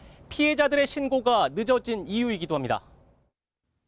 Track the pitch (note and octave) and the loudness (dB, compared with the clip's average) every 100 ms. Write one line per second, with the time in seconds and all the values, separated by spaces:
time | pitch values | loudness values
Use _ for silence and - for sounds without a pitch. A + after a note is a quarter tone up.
0 | - - - - D4+ D4+ C#4+ C#4+ C#4 D4 | -20 -20 -8 0 2 2 2 2 0 -2
1 | C4+ C4 A#3 A3+ C#3+ D3+ A3+ B3+ - A3 | -2 0 2 2 2 0 0 0 -2 -6
2 | E3+ G#3+ A#3+ G3 E3 D3+ B2 A2 - - | -4 -2 -2 -2 -4 -4 -2 -4 -6 -20
3 | _ _ _ _ _ _ _ _ | _ _ _ _ _ _ _ _